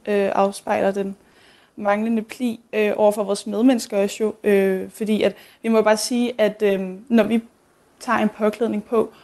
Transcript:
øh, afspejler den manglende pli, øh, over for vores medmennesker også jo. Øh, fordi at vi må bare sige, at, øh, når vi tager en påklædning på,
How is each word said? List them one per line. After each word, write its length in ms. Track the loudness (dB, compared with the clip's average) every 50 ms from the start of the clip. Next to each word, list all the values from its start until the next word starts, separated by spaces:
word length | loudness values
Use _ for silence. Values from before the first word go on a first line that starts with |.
| -6
øh, 260 | -2 -2 0 0 0 2
afspejler 560 | 2 0 0 -2 -6 -6 -4 -2 0 0 0
den 240 | 0 -2 -4 -6 -8 -12 _ _ _ _ _ _ _ _ _ _ _
manglende 460 | -6 -2 0 0 0 0 0 -2 -2
pli, 380 | -4 -6 -8 -6 -4 -4 -4 -6 _ _ -2
øh, 180 | -2 0 0 2
over 160 | 2 2 2
for 120 | 2 2 -2
vores 240 | -2 -4 -4 -4 -4
medmennesker 500 | -2 2 4 4 4 2 0 -2 -2 -2 0
også 140 | -2 -2 -2 -4
jo. 120 | -4 -4 -2 0
Øh, 460 | 2 4 4 4 2 0 -2 -4 -8
fordi 320 | -8 -6 -2 -2 0 2 2
at 120 | 0 -2 -4 -10 -20 -20 _
vi 80 | -2 0
må 120 | 2 4
bare 160 | 4 4 2 2
sige, 360 | 0 -2 0 0 0 -2 0 0
at, 240 | 0 0 0 0
øh, 180 | 0 0 0 0 -2 -6 -10 -12 -4 2
når 140 | 2 2 4
vi 180 | 4 0 -2 -2 -6 _ _ _ _ _ _ _ _ _ _
tager 200 | -6 -2 -2 0
en 100 | 0 -2
påklædning 540 | -2 -2 -2 -2 0 -2 -4 -4 -4 -6 -6
på, 300 | -2 -2 -2 -2 -2 -6 -16